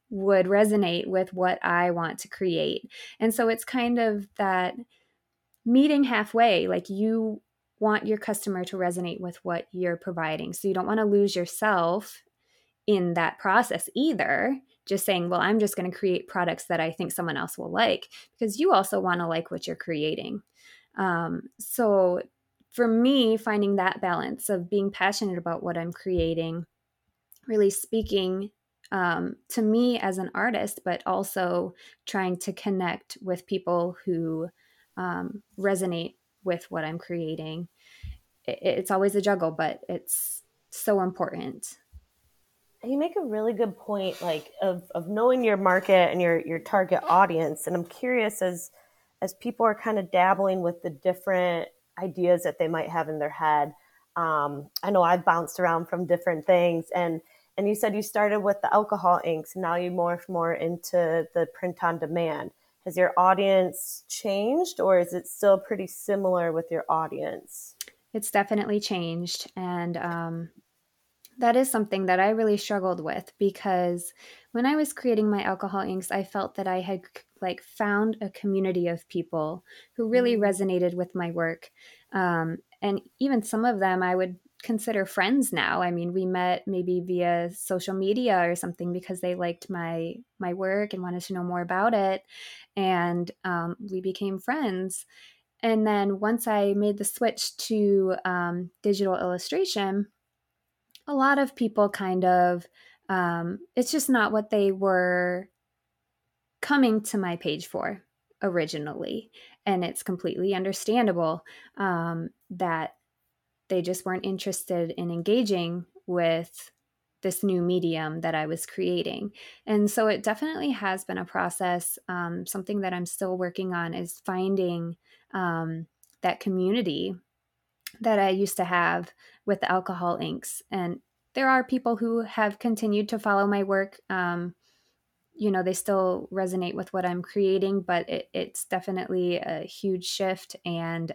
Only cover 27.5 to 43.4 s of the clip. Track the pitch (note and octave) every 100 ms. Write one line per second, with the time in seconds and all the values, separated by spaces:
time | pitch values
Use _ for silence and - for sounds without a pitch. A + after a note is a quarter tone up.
27.5 | G#3+ G3 - - A3+ G#3+ G3+ F#3 F#3+ G3+
28.5 | _ _ _ - G3 F3 E3+ - - -
29.5 | - G#3+ A3+ B3 A#3+ G3 F#3+ F#3 - A3+
30.5 | G#3+ G#3 - F3+ E3+ - F#3+ G3 F#3+ F3
31.5 | F3 F#3 - - _ - G3 F#3 F3+ -
32.5 | F3+ G#3 F#3+ F3 F3 - - F#3+ F3+ -
33.5 | F#3+ F3 F3 F3 F3 - E3 D#3+ D#3+ F3
34.5 | - _ _ _ - F3+ F3 F3+ G3+ _
35.5 | - G3 F#3 F#3 E3+ E3+ - _ _ F#3+
36.5 | E3+ - D#3+ D#3 E3 - E3+ D#3+ D#3+ D#3
37.5 | D#3+ E3+ _ _ - - - _ _ -
38.5 | - G3 - F#3+ F#3+ G3+ G3+ G3 G3 E3
39.5 | D#3+ D#3 - - F3 - - - - -
40.5 | _ _ - - G3 F#3 F#3 F3 E3 -
41.5 | - - - _ - _ _ _ _ _
42.5 | _ _ _ A#3 C#4 E4+ F#4+ C#4 G#3+